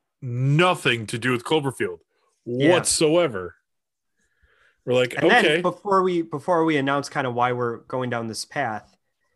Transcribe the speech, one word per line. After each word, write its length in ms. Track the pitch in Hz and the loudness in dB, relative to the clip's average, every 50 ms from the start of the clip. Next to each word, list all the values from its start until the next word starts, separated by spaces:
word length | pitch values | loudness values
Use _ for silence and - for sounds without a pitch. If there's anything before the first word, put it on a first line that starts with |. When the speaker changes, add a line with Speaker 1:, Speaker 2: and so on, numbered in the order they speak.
| _ _ _ _ | _ _ _ _
Speaker 1:
nothing 840 | 143 123 120 123 131 139 147 160 180 185 170 - - 135 120 113 107 | -10 -8 -4 -2 0 2 4 4 4 4 2 2 0 0 0 0 -2
to 100 | 98 123 | -6 -6
do 140 | 113 117 127 | -4 -2 -2
with 120 | 127 117 - | -2 -2 0
Cloverfield 560 | - 160 160 139 135 - - 107 90 87 - _ _ _ _ _ _ _ _ _ | 0 0 0 0 -2 -4 -4 -4 -4 -6 -8 _ _ _ _ _ _ _ _ _
Speaker 2:
Yeah. 240 | 117 120 127 143 165 | -6 -2 2 4 4
Speaker 1:
whatsoever." 840 | 180 165 - - - - 165 151 160 175 170 139 104 92 90 85 - _ _ _ _ _ _ _ _ _ _ _ _ _ _ _ _ _ _ _ _ _ _ _ _ _ _ | 4 4 2 0 0 2 2 2 4 2 2 0 -2 -6 -10 -12 -14 _ _ _ _ _ _ _ _ _ _ _ _ _ _ _ _ _ _ _ _ _ _ _ _ _ _
We're 80 | 127 123 | 0 2
like, 220 | 127 127 123 - | 2 2 0 0
Speaker 2:
And 120 | - - 151 | 0 2 4
then 140 | 240 240 196 | 4 6 4
Speaker 1:
"Okay." 160 | 156 151 175 | 4 2 2
Speaker 2:
before 420 | 180 175 - - - 202 190 190 185 | 0 -2 -4 -4 -2 2 2 2 4
we, 180 | 185 175 170 | 2 0 0
before 420 | 160 165 156 139 - 185 175 165 160 | -2 -4 -8 -6 -2 0 2 2 2
we 120 | 160 151 | 2 2
announce 320 | 139 135 139 143 143 131 - | 0 0 0 -2 -2 -4 -4
kinda 220 | - 151 131 123 | -4 -4 -4 -2
why 220 | 117 120 120 123 123 | 0 0 0 0 0
we're 240 | 123 120 120 117 | -2 -4 -6 -6
going 320 | - - - 135 127 127 123 | -8 -10 -8 -6 -4 -4 -4
down 160 | 120 117 117 | -4 -4 -6
this 180 | 110 104 - - | -6 -8 -10 -10
path, 500 | - - - - 113 107 104 - _ _ _ _ _ _ _ _ _ _ | -8 -6 -6 -4 -4 -6 -8 -12 _ _ _ _ _ _ _ _ _ _